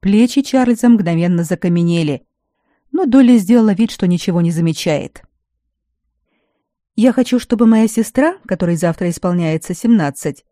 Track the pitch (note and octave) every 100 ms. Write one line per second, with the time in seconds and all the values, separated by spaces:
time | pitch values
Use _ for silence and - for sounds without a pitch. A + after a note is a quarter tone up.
0 | G3 G#3 A#3+ C#4+ C4+ C4 B3 A#3 A#3+ A#3
1 | E3+ E3 F3 F3 E3+ F3+ F#3 E3+ E3+ E3+
2 | D#3 C3+ _ _ _ _ _ _ _ D#4
3 | F4+ B3+ B3 B3 F3+ A#3+ A3 F#3+ A3+ -
4 | F#3 F3 - F3 E3+ D#3+ E3 D#3 - D3
5 | C#3+ - _ _ _ _ _ _ _ _
6 | _ _ _ _ _ _ _ _ _ -
7 | A#3 A#3+ B3 B3 - A3+ A3+ A3+ A3+ A3+
8 | A3 - D4+ F4 - F3+ F3 E3+ F3 E3
9 | F3 E3+ F#3 F3 E3+ D#3 - F3+ A#3 A#3
10 | D3 C#3 D#3+ C3+ _